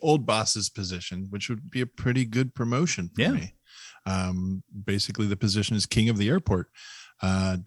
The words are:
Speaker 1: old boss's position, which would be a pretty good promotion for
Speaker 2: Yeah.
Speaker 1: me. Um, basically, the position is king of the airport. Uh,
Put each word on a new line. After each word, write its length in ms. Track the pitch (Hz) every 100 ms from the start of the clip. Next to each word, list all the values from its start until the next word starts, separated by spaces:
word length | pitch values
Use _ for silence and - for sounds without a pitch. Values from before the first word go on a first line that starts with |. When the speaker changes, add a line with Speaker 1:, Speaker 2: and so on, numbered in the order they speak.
Speaker 1:
old 240 | 160 151 110
boss's 420 | 110 107 107 98
position, 580 | - 90 90 - 92 95
which 180 | 101 -
would 220 | 113 147
be 100 | 127
a 60 | 123
pretty 380 | - 127 127
good 300 | 117 117 131
promotion 560 | - 117 123 170 - 87
for 60 | -
Speaker 2:
Yeah. 80 | 202
Speaker 1:
me. 220 | 262 - - _ - - - 95
Um, 560 | 95 92 92 92 95 - 104
basically, 420 | 101 101 - 107 104
the 100 | 101
position 400 | 107 104 98 107
is 100 | -
king 220 | 113 110
of 100 | 104
the 100 | 104
airport. 400 | 180 - 92 - - - - - _
Uh, 340 | 95 95 95 92